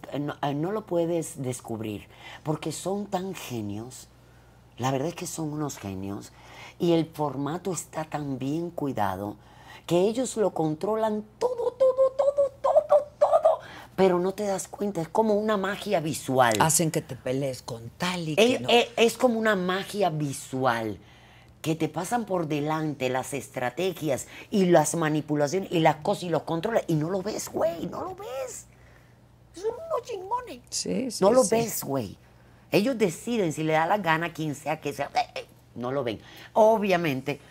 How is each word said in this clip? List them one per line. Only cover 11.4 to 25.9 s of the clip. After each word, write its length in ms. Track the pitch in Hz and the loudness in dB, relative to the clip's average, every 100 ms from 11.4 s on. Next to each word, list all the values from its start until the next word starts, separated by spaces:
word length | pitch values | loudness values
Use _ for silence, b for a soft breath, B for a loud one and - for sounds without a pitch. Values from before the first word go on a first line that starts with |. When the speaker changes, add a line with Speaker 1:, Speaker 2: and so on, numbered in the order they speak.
| 494 480 480 - | -4 -2 -4 2
Speaker 1:
todo, 340 | 523 508 523 523 | 2 4 2 2
todo, 360 | 571 571 554 - | 0 2 0 0
todo, 440 | - 571 605 605 587 - | 2 4 6 4 2 0
todo, 400 | 571 - 659 - B B B - | 4 6 4 2 B B B 4
pero 240 | 190 175 | 4 4
no 120 | 180 | 0
te 100 | 190 208 | -2 -2
das 220 | 190 - | -2 -6
cuenta, 340 | - 202 196 | -6 -4 -4
es 80 | 165 | -2
como 240 | - 220 | 2 4
una 240 | 208 214 214 | 4 2 0
magia 420 | 190 202 202 185 | 0 -4 0 0
visual. 540 | 156 127 - 131 123 110 | 0 -4 0 4 6 6
Speaker 2:
Hacen 320 | 151 156 165 | 4 4 2
que 100 | 156 | 0
te 140 | - 127 | -4 -8
pelees 460 | 131 131 139 123 | -4 -2 -2 -6
con 260 | - 117 117 - | -10 -12 -12 -6
tal 320 | 180 180 160 | -4 -4 -2
y 60 | 151 | 4
que 200 | 233 262 | 4 4
Speaker 1:
Es, 60 | |
Speaker 2:
no. 80 | 240 | 4
Speaker 1:
es, 180 | 233 - - | 4 4 2
es 220 | 226 226 | 2 4
como 200 | 254 226 | 2 4
una 160 | 220 202 | 2 2
magia 540 | 180 190 190 208 185 | 2 -2 -4 0 0
visual, 880 | 156 151 127 - 131 131 117 110 95 B B B B B - | 0 -4 -4 -6 0 2 2 -2 -6 B B B B B -8
que 140 | 156 160 | -2 0
te 140 | - | 0
pasan 340 | 165 180 240 | -2 -2 -2
por 240 | 202 180 160 | 0 -2 0
delante 600 | 147 147 156 156 135 127 | -2 0 0 -2 -2 0
las 240 | 127 127 | 0 -2
estrategias 920 | 139 117 - 123 - 190 165 151 123 - B B | -6 -8 -4 -4 -2 -4 -2 -2 -2 -4 B B
y 180 | 208 185 | 2 8
las 280 | 170 147 170 | 8 6 2
manipulaciones 760 | 156 151 147 147 143 175 190 | 0 0 0 0 2 0 0
y 60 | 170 | 2
las 180 | 160 | 4